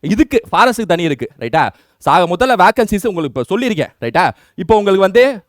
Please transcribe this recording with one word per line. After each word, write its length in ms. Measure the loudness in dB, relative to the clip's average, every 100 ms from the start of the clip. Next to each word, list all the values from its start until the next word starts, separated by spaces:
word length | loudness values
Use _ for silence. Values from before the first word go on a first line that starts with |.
இதுக்கு 380 | -4 -2 0 0 -2
ஃபாரஸ்டுக்கு 420 | 0 0 0 -2
தனி 140 | -2 -2
இருக்கு, 200 | -4 -10 _
ரைட்டா? 220 | -4 -2 -2 _ _ _
So, 60 | 0
ஆக 140 | 2 2
மொத்தம் 200 | -2 -2 4
வேகன்சிஸ் 440 | 2 2 -2 -2 -4
உங்களுக்கு 220 | -4 -6
இப்ப 100 | -6 -4
சொல்லியிருக்கேன், 420 | -4 -2 -4 -6 _
ரைட்டா? 200 | -4 0 0 -4 _ -14
இப்போ 120 | 2 2
உங்களுக்கு 260 | 4 2 2
வந்து 180 | 4 2 0